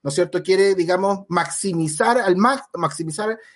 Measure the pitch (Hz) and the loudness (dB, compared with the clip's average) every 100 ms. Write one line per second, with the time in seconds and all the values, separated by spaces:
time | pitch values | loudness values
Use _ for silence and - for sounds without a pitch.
0 | 139 147 175 180 180 190 196 190 170 180 | -4 -2 0 0 2 4 4 2 2 0
1 | 196 196 196 170 165 - 202 165 160 - | 0 -2 -2 -2 -2 -4 -4 -2 -2 0
2 | 226 240 196 180 233 269 - - 160 - | 2 2 2 2 2 0 -4 -6 -4 -4
3 | 160 151 214 226 - | -8 -6 -6 -6 -12